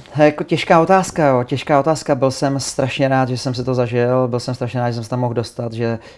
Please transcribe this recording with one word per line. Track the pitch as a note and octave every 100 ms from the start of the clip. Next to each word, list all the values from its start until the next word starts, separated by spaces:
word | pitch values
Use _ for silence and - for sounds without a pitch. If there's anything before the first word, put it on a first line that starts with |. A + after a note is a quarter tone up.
| - C#3+
jako | D3+ D3+
těžká | - D#3+ - E3+
otázka, | D#3+ F#3+ F3+ - C#3+
jo. | B2+
Těžká | B2 C3+ - C#3+
otázka. | D3 D#3 -
Byl | C3+ C3+
jsem | C3 C#3+ C#3
strašně | - - C3 - C3+
rád, | C3 B2+
že | B2
jsem | C3
si | A#2
to | B2+
zažil. | B2+ A#2+ A#2+ A#2+ B2+ B2+
Byl | A#2+
jsem | -
strašně | B2 A#2+ B2+
rád, | A#2+
že |
jsem | A#2
se | A2
tam | B2
mohl | B2
dostat, | A#2 A2+ - A#2
že, | A2+ A#2 A2+ -